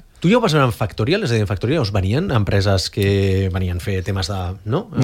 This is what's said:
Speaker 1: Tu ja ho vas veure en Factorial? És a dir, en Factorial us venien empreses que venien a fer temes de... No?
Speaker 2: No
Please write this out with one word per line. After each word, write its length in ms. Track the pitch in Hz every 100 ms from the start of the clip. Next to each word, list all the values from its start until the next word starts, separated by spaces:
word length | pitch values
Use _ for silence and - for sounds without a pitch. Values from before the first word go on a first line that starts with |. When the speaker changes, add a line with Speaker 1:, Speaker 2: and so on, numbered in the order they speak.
| - -
Speaker 1:
Tu 100 | 165
ja 80 | 240
ho 20 |
vas 120 | 220
veure 120 | 151 131
en 60 |
Factorial? 500 | - 107 - 113 196
És 80 | 165
a 40 |
dir, 80 | 117
en 40 | 98
Factorial 360 | 104 110 160
us 100 | 107
venien 400 | 104 95 127 196
empreses 580 | 123 98 101 98 95 -
que 580 | - 98 98 98 95 95
venien 240 | 92 92 90
a 40 |
fer 220 | 107 95
temes 240 | 90 98 95
de... 80 | 98 90 95
No? 240 | 107 143 220
Speaker 2:
No 80 | 165